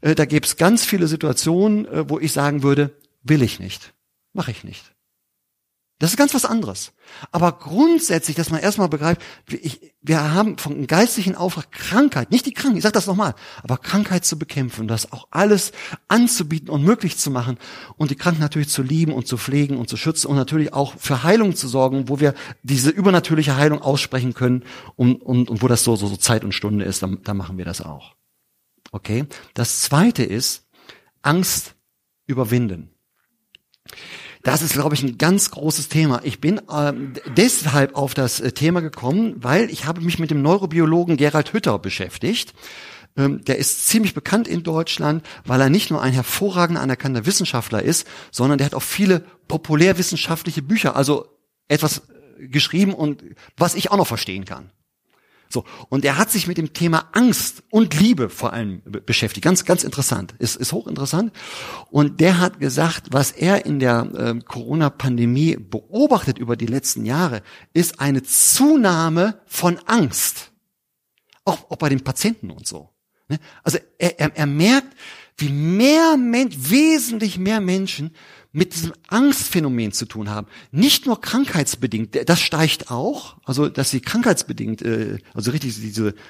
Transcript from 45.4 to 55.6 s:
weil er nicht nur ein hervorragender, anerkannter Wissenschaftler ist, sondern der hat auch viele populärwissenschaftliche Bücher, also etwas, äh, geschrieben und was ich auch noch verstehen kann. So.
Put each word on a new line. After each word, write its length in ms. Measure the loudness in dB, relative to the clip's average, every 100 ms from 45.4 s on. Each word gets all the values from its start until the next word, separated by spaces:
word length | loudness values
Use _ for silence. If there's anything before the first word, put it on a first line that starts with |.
| -2
weil 160 | 2
er 80 | 4
nicht 220 | 4 2
nur 100 | -2
ein 120 | 0
hervorragender, 680 | 0 -2 -2 -2 0 0 0
anerkannter 460 | -2 -2 -2 -4 -2
Wissenschaftler 560 | -2 -2 -4 -2 -2
ist, 240 | 0 -2 -4 -14 -12
sondern 260 | -2 2 2
der 80 | 0
hat 80 |
auch 80 | -4
viele 380 | -6 0 2 2 0 _ -8
populärwissenschaftliche 1160 | -8 0 4 4 4 0 -2 -4 -4 -6 -6
Bücher, 320 | -2 0 0 0
also 320 | 0 0 -4 _ _ _ -2
etwas, 320 | 0 0 -4 -10 -20 _ -20
äh, 80 | -4
geschrieben 480 | -2 0 2 0 0
und 280 | -2 -4 -10 -20 -12 -2
was 180 | 0 0
ich 160 | 0
auch 60 | 2
noch 100 | 0
verstehen 380 | -2 -6 -8 -10
kann. 260 | -14 -18 _ _ _ _ _ _ _ -10
So. 140 | -8